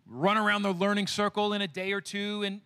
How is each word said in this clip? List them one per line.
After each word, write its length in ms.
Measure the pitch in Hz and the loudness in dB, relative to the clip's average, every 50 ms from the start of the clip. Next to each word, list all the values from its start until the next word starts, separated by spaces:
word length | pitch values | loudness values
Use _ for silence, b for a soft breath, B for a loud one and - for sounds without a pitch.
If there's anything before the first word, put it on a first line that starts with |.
| - | -20
run 320 | 98 113 127 156 196 208 | -14 -4 0 2 4 4
around 240 | 220 214 208 208 208 | 4 4 4 2 2
the 100 | 202 196 | 2 0
learning 360 | 190 170 196 202 208 208 196 | 0 2 2 2 2 2 0
circle 440 | - - 202 208 202 - 208 208 208 | -2 0 0 0 0 0 0 0 0
in 100 | 208 202 | 0 -2
a 60 | 202 | -2
day 240 | 165 135 185 185 196 | -4 -4 -6 -4 -4
or 80 | 202 196 | -4 -4
two, 440 | 190 - - 202 202 208 208 208 202 | -4 -6 -6 -4 -4 -4 -4 -4 -4
and, 180 | 196 196 208 - | -4 -6 -8 -10